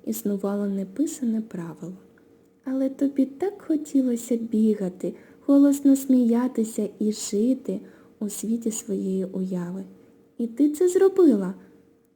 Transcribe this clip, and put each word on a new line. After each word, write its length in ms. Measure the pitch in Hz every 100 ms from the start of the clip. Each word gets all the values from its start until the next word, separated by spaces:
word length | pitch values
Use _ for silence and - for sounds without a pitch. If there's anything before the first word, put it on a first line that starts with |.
| -
існувало 640 | 220 202 202 196 202 202
неписане 720 | 196 190 196 311 - 240 220
правило. 560 | 220 175 170 160 165 185 - _ _ _ _ _
Але 260 | - 262 269
тобі 360 | 269 277 - 262
так 360 | - 370 403
хотілося 760 | - 311 311 277 254 233 - 233
бігати, 760 | 226 214 220 208 185 - 175 - - - -
голосно 500 | 277 285 277 277 269
сміятися 920 | - 254 240 233 254 254 220 - 208 -
і 120 | 214
жити 680 | 208 - 202 233 262 - 196 - - - -
у 100 | 208
світі 420 | - 202 233 233
своєї 540 | 214 - 196 190 190 185
уяви. 580 | 190 185 180 175 185 190 - _ _ _ -
І 100 | 233
ти 220 | - 294
це 200 | 294 359
зробила, 640 | 370 381 381 339 214 185 196 - - _ _ _